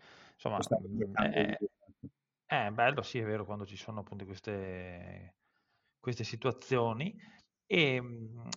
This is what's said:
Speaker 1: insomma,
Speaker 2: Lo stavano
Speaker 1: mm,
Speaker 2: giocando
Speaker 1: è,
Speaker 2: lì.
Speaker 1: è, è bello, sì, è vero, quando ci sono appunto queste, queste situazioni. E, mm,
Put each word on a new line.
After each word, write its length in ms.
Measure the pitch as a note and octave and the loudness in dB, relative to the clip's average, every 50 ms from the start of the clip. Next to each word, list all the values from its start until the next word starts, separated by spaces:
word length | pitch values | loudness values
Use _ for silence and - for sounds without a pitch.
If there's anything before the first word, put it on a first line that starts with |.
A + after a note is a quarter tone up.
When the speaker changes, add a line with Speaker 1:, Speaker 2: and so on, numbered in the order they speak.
| - - - - - - _ | -6 -20 -20 -20 -20 -20 _
Speaker 1:
insomma, 240 | - - A2+ G#2+ | -4 -2 0 0
Speaker 2:
Lo 60 | F#2+ - | 0 2
stavano 340 | - - - - G2+ G#2 | 2 2 2 0 0 0
Speaker 1:
mm, 0 | |
Speaker 2:
giocando 420 | A2+ G#2 G2 G2 G#2+ - - - - | 0 0 0 2 2 4 4 4 4
Speaker 1:
è, 60 | - | 2
Speaker 2:
lì. 100 | - - - G#4 - _ _ _ - - _ - - _ _ _ _ _ _ _ | 2 2 -2 -2 -4 _ _ _ -20 -20 _ -16 -16 _ _ _ _ _ _ _
Speaker 1:
è, 200 | - D3+ C#3 A2 | 0 0 2 2
è 40 | G2+ | 2
bello, 300 | G#2+ A#2 A#2+ C3 D3 - - | 4 6 6 6 6 4 0
sì, 160 | - - B2 | -2 -2 -2
è 40 | A2 | 0
vero, 200 | G#2+ G#2+ G#2+ G2+ | 0 0 -2 -2
quando 200 | G#2 G#2 G#2 G2+ | -4 -6 -6 -8
ci 120 | F#2+ G2+ | -8 -10
sono 240 | G2+ - - G#2+ G#2+ | -12 -10 -8 -8 -8
appunto 240 | G2 - G#2 G2+ G2 | -8 -8 -8 -10 -8
queste, 1120 | F#2+ G2 F#2 - A2 G#2 G2 F#2+ F#2+ F#2 F#2 F2+ F2+ F2 F2 F2+ F2+ F#2 F#2 F#2+ F#2+ - _ _ _ _ _ _ _ _ _ _ _ _ _ | -10 -10 -8 -6 -4 -4 -4 -4 -6 -6 -8 -8 -10 -10 -12 -12 -12 -12 -14 -16 -18 -20 _ _ _ _ _ _ _ _ _ _ _ _ _
queste 240 | - B2+ A#2+ - A2 | -4 -4 -2 -2 -4
situazioni. 920 | - - A2+ - C3 A#2 - - - C3 B2 A#2 A#2 A2 A2+ D#3 G#3 - - - - - - - _ _ _ _ | -6 -4 0 0 0 0 0 0 2 4 4 4 4 2 0 -4 -6 -6 -10 -16 -20 -20 -20 -20 _ _ _ _
E, 360 | - G#3 F3 D#3 C#3 C3 B2+ | 2 4 6 6 6 4 2
mm, 460 | B2 A#2+ A#2+ A#2 A2+ A2 A#2 A#2 A#2 A#2+ A#2 | -2 -4 -8 -10 -10 -12 -12 -12 -10 -10 -8